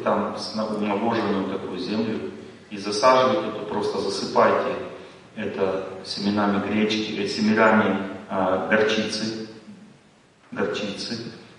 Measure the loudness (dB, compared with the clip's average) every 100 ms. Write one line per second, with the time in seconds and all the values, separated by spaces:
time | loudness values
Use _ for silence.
0 | 0 0 -2 -4 -6 -4 -4 -2 -2 0
1 | 0 0 0 0 -2 -4 -6 -8 -4 -2
2 | -2 -4 -6 -12 -16 -20 -14 -10 -6 2
3 | 6 6 6 2 -2 -6 -4 -4 -2 -2
4 | -2 -2 0 4 6 4 0 -4 -8 -12
5 | -18 -20 -18 -8 -6 -2 0 0 -4 -10
6 | -10 -4 0 2 2 2 0 2 2 0
7 | -2 -2 -4 0 2 6 6 6 4 2
8 | -2 -8 -6 -2 2 2 2 4 4 2
9 | 0 -2 -4 -6 -10 -14 -18 -20 -20 -20
10 | _ _ _ _ -12 -4 -2 -2 -4 -6
11 | -6 -8 -8 -12 -18